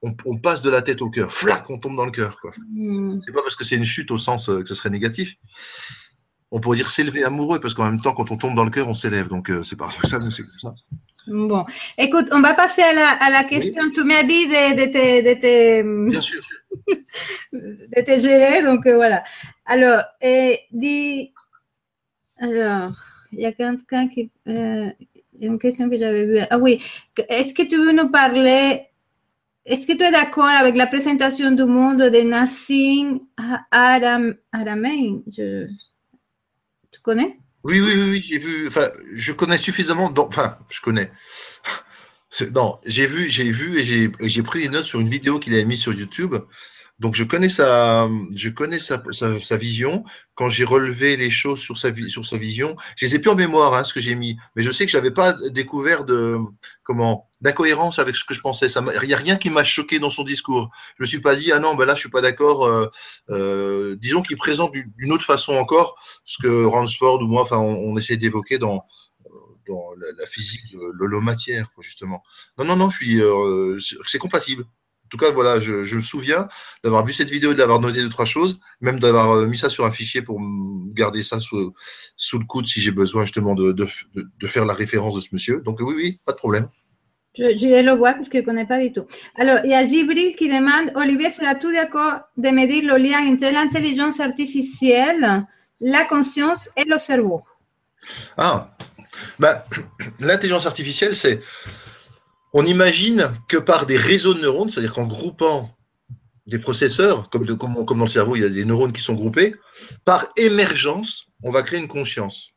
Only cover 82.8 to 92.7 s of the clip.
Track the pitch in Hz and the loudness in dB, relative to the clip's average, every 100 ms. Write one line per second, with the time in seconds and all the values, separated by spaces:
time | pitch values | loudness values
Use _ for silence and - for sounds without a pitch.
82.8 | 101 98 95 110 104 - 104 95 95 92 | -2 0 0 0 -2 -2 -2 0 0 0
83.8 | 98 - - 101 - _ 98 120 107 98 | -4 -6 -14 -12 -14 _ -6 -2 -2 -2
84.8 | 107 113 107 101 92 92 104 131 127 113 | -2 -2 -2 -6 -8 -8 -4 -4 -4 -6
85.8 | 123 156 175 185 - - 120 104 110 _ | -4 -4 -4 -6 -8 -6 -2 -2 -2 _
86.8 | _ _ _ _ _ - 240 214 254 254 | _ _ _ _ _ -2 0 2 4 6
87.8 | 254 254 240 262 285 262 233 226 220 254 | 6 6 4 2 -2 -2 -2 -4 -2 -2
88.8 | 254 240 - - - - 262 254 269 262 | -2 -4 -10 -18 -20 0 4 4 4 4
89.8 | 262 294 294 330 359 339 311 269 262 302 | 4 2 2 2 0 0 0 2 2 2
90.8 | 320 269 285 277 320 339 294 269 330 330 | 0 0 0 2 0 -2 -2 -2 -2 -2
91.8 | 320 302 302 294 - - 254 262 262 | -2 -2 -2 -4 -10 -4 2 4 4